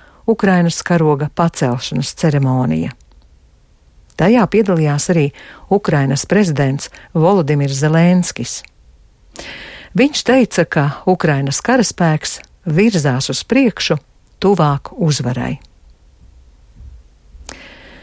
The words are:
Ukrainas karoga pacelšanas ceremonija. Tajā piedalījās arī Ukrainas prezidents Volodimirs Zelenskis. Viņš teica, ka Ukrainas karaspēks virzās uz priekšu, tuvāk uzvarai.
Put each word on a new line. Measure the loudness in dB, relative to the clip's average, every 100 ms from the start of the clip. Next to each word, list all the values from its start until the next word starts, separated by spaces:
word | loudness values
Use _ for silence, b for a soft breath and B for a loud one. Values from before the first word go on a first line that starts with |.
| B B B
Ukrainas | 0 2 2 2 -2
karoga | -2 2 2 0 -2
pacelšanas | -2 -2 0 -2 -4 -6 -6 -6 -2
ceremonija. | 0 2 0 0 0 -2 -4 -10 _ _ _ _ _ _ _ _ _ _ -12 -2
Tajā | 2 4 2
piedalījās | 2 2 2 0 0 0
arī | 0 0 -4 B B B
Ukrainas | -2 0 0 0 -2 0
prezidents | 0 2 0 -2 -2 -8 B B
Volodimirs | 0 2 2 2 0 0 0
Zelenskis. | 0 4 4 4 0 -6 -10 -12 -14 _ -20 -20 _ _ _ -18 B B B B B 0
Viņš | 0 0
teica, | 2 2 2 0 0
ka | 0 -2 -2 -2
Ukrainas | 0 0 0 -2 -4
karaspēks | 0 0 0 0 0 0 -4 -12 -16 _ -2
virzās | 2 2 2 0 -2 -4
uz | -6
priekšu, | -2 2 2 0 -2 -4 -6 _ _ -2
tuvāk | 0 2 2 0 -6 -4
uzvarai. | -2 0 -4 -4 -6 -8 -14 _ -20 _ _ _ -20 -20 -20 -20 -20 -20 -20 -20 -20 _ _ -20 -18 B B B B B